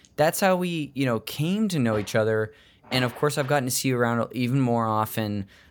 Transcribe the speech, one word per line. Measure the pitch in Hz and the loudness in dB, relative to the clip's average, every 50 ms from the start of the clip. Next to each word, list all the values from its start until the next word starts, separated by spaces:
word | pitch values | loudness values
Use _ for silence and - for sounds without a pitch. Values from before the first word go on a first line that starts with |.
| - _ _ | -20 _ _
that's | - 151 165 165 - | 0 0 0 2 2
how | 202 190 185 | 2 2 2
we, | 180 180 175 170 160 147 135 - | 2 0 -2 -4 -4 -6 -6 -4
you | 139 139 | -2 0
know, | 127 117 107 | 0 0 -2
came | - - - - 151 170 196 214 226 202 | -4 -6 -4 -2 -2 0 0 0 0 0
to | 175 147 | 0 0
know | 120 113 107 107 | 2 2 0 0
each | 101 - - | -2 0 0
other. | 110 107 110 110 110 107 107 - - - - _ _ - - | 0 2 2 2 0 -2 -4 -8 -16 -20 -20 _ _ -12 -4
And | - 131 127 | -2 0 0
of | 120 - | -2 -2
course, | - 147 147 143 | -2 -2 -2 0
I've | 151 139 127 | -2 -2 0
gotten | 147 143 123 | 0 0 0
to | 131 | -2
see | 127 - - 131 | -2 -2 0 0
you | 127 120 | 2 2
around | 120 117 117 117 - - | 2 2 2 0 -2 -2
even | - 127 123 117 131 139 | -2 -2 -2 0 2 2
more | 131 120 117 117 113 | 2 2 2 2 2
often, | 110 107 107 110 - - 113 110 104 104 101 95 - - - - - | 2 2 0 0 0 -2 -2 -2 -2 -2 -4 -6 -8 -14 -20 -20 -20